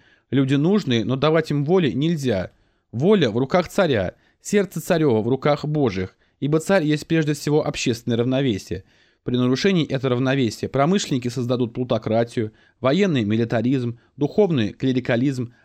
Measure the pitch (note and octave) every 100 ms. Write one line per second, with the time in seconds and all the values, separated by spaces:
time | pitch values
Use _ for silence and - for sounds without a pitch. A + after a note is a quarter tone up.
0 | _ _ - B2+ C3+ C#3 D#3 G#3 C3+ A#2
1 | A2 C3+ D3+ E3 D#3+ D3 C#3+ F#3+ D3+ G2+
2 | D#3+ E3 C3 G2 F2+ _ _ _ _ A2+
3 | E3 G#3+ C3 G#2+ C3 F#3 E3+ - F3+ A2+
4 | F2+ - _ _ - G3+ F#3 E3+ - E3+
5 | D3+ A2 G#2+ C3 D3+ D3 D3 D3+ C3 F#2+
6 | F#2 _ _ - C#3 D#3 D#3 G3 D3+ D3+
7 | - E3 D3+ D3 - D3+ - - C3 A#2
8 | - A#2 A#2+ C3 C#3 G2 - E2+ - _
9 | _ _ - B2 B2+ C3 G3 F3+ C3+ C3+
10 | C3 B2 C3 C#3 A#2 - G2 C3 C#3+ G3+
11 | - C3+ A#2 C3 A#2+ B2 A#2+ B2 B2+ A2+
12 | - A2 A#2 - G#2+ - _ _ B2 D#3+
13 | G3+ C#3 G#2 A2 A#2 A#2+ A#2+ C3+ A#2+ A#2+
14 | _ - C#3+ - G3+ D3 G#2 - C3 B2+
15 | B2 A#2 C#3 B2+ A#2+ _